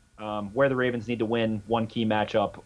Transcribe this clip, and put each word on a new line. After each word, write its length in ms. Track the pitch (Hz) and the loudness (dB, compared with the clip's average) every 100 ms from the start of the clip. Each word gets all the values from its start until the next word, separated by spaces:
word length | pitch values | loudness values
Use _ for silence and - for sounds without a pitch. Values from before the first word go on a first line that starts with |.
| _ - | _ -12
um, 320 | 107 104 101 | -6 -4 -4
where 160 | 117 139 | 2 2
the 60 | 127 | 4
Ravens 320 | 127 120 110 | 0 0 -4
need 120 | 117 | -2
to 60 | 110 | 0
win 360 | 117 113 107 101 | 2 0 -2 -2
one 180 | 113 110 | -2 0
key 200 | 120 110 | 0 2
matchup, 560 | 107 104 110 101 - | 2 2 0 0 -4